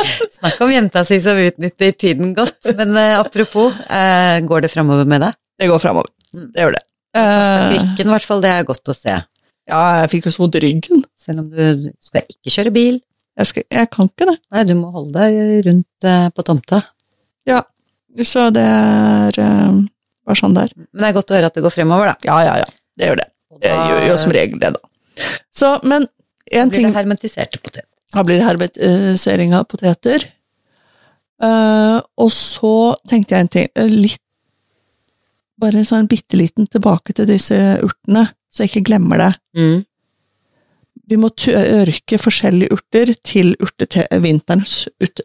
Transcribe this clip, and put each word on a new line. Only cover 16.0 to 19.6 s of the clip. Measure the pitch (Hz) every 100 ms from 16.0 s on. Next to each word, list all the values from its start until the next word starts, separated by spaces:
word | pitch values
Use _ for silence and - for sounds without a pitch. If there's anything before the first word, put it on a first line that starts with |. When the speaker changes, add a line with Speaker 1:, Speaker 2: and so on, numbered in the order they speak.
Speaker 1:
eh, | 190 180 175
på | -
tomta. | 175 151 - 196 - _ _ _ _ _ -
Speaker 2:
Ja, | 254 - _ _ _ _ 233
så | 233 254 240
det | 226
er, | 220 220 214 214 214 214 208 -
eh, | 208 208